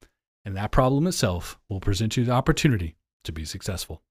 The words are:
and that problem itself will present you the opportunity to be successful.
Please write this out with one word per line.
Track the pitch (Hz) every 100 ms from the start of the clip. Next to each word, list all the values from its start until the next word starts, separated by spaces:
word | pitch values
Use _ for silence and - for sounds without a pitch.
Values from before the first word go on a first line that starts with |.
| _ _ _ _
and | 101 95
that | 107
problem | - 127 139 175
itself | - 110 90 - - -
will | 95
present | 107 95 110 127
you |
the | 120
opportunity | 123 147 147 151 110 80 - _ _
to | -
be | 80
successful. | 78 95 - 90 - 80 _